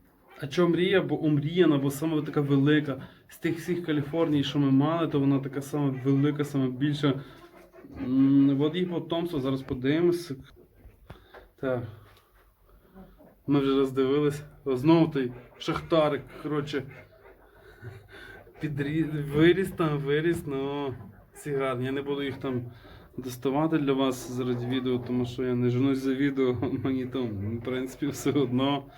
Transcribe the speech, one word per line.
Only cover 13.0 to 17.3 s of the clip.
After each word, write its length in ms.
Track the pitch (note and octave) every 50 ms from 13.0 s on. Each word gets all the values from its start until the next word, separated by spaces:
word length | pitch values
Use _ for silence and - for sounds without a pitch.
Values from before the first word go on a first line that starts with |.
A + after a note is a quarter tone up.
| - - - - - - - _ -
Ми 140 | - C#3+ C#3+
вже 140 | C3+ C#3 C3+
роздивились. 680 | C#3 C#3 C3+ C3 C3+ C3+ C3 C#3 D3 D3 D3 D3 - - - - - -
Знову 420 | C#3 C3 B2+ B2+ D#3 E3 E3+ D#3+ D#3
той 240 | D3 C#3 B2+ B2 B2 - - - - -
шахтарик, 640 | - - D#3 - - - F3 D#3+ D3+ D3+ C#3+ C3 - - - - -
коротше. 400 | D3+ D3+ D3+ C#3+ D3 D3 C#3 B2 - - - - - - - - -